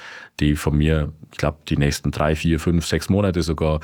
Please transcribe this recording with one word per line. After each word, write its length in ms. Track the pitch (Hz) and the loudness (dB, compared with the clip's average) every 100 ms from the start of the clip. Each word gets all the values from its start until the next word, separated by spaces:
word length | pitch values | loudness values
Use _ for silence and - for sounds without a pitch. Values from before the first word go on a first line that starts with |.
| - - - - | -18 -20 -12 -2
die 160 | 73 73 | 0 2
von 220 | - 73 | 0 2
mir, 360 | 78 78 76 - - | 2 2 -2 -8 -18
ich 60 | - | -4
glaub, 280 | 73 - - | -4 -4 -4
die 120 | 73 | 0
nächsten 340 | 71 - 73 | 0 0 -4
drei, 240 | - 78 78 | -2 0 0
vier, 240 | 85 78 | 0 0
fünf, 260 | 90 85 - | 2 0 0
sechs 240 | 82 - | -2 0
Monate 320 | 98 98 87 | 0 2 0
sogar 360 | 82 76 80 78 | -2 0 0 -2